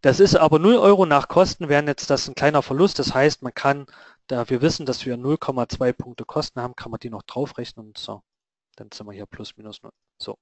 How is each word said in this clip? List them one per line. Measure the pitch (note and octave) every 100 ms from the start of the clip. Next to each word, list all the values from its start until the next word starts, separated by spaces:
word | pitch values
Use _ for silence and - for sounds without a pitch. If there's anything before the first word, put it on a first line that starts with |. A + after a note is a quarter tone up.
Das | C#3 B2+
ist | G3 F3+
aber | D#3+ D#3
null | F#3 A#3+
Euro | G3 G3+ F3
nach | C#3+ -
Kosten, | - F#3 - D#3+
wären | C#3+ D3
jetzt | C#3+ -
das | C#3 -
ein |
kleiner | C3 C#3 D3
Verlust. | - C3+ F#3+ -
Das | C3+
heißt, | C3 D3 -
man | B2+
kann, | - C#3 C#3+ C#3 _ - _ _
da | B2+ A#2
wir | B2+
wissen, | D3+ - D#3
dass | B2
wir | C3 A#2+
null | C3 D#3
Komma | - C3 A#2
zwei | - B2+
Punkte | - B2 A#2+
Kosten | A2+ - - -
haben, | B2 B2
kann | B2
man | D3
die | B2
noch | G#2+
draufrechnen | - - C3+ - A#2+ - A2
und | G#2
so. | - G#2 _ _ _ _ _ _
Dann | G#2+
sind | - G#2
wir |
hier | G2+ G2+
plus | - G#2+ _
minus | G#2+ G#2
null. | - _ _ _
So. | - G#2+